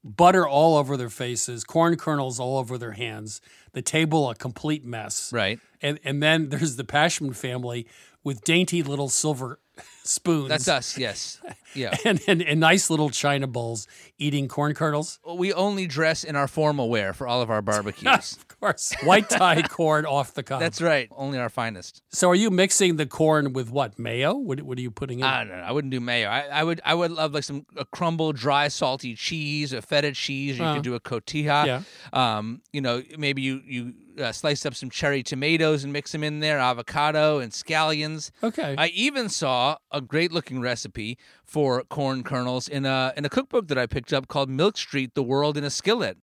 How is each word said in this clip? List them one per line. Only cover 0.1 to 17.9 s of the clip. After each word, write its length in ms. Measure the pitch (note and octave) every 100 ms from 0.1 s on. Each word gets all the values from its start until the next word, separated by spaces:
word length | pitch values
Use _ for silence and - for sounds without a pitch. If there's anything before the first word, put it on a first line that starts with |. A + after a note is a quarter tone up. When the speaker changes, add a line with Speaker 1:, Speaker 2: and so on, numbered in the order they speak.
| G#2 F3 F#3 D#3+
Speaker 1:
all 300 | C#3 D#3+ D3+
over 200 | C3+ C#3
their 140 | A#2+
faces, 540 | - B2 A#2 - A#2+
corn 320 | - D#3+ E3+ E3
kernels 420 | - D3 C3 A#2+
all 200 | B2+ C3+
over 200 | A#2+ B2
their 140 | A#2
hands, 480 | G#2 A#2+ G#2+ G#2+ - _ - -
the 100 | -
table 480 | - D#3+ D#3+ D#3 C3+
a 60 | A2+
complete 480 | C3 - D3+ D#3
mess. 480 | B2 A#2 G#2 - -
Speaker 2:
Right. 260 | A#2+ G2 A2+ _ _
Speaker 1:
And, 160 | C#3+ D3+
and 180 | C#3 C#3+
then 280 | D3+ D#3+ D3
there's 260 | C#3 D#3 A#2+
the 80 |
Pashman 500 | B2 D3 E3 - C#3+
family 540 | A#2+ B2+ B2 B2 A#2+ A#2 - - _
with 220 | C#3+ B2+
dainty 400 | - E3+ F3+ F3
little 240 | C#3+ C#3+ C#3
silver 500 | - D#3 C3 B2+ - _ -
<laughs> 220 | - -
spoons. 440 | - - F3 D#3+ C3+
Speaker 2:
That's 200 | D3+ B2+
us, 280 | C#3 - -
yes. 440 | A#2+ G2 - - F4 - -
Yeah. 200 | C#3 A#2+ -
Speaker 1:
<laughs> 40 | A#3+
And, 140 | F#3 -
and, 140 | F3
and 180 | E3 D3+
nice 300 | D#3+ F#3 -
little 220 | D#3+ D3+
china 360 | - C#3+ C#3+ C3+
bowls 400 | A2+ A#2 A2+ - - - _
eating 320 | D3 C#3+ C3+
corn 240 | - D3
kernels. 460 | D3 D#3+ D3 D#3+ - D#3+
Speaker 2:
We 220 | F3 F#3
only 340 | F3 G3 G3 F3+
dress 380 | C3+ D#3+ D#3
in 100 | D#3 D3
our 120 | C#3
formal 400 | - D3+ D3 A#2
wear 240 | A#2 G2
for 140 | F#2+ B2+
all 160 | B2
of 80 | A#2
our 100 | G#2+
Speaker 1:
<laughs> 0 |
Speaker 2:
barbecues. 760 | G#2 G#2 G2+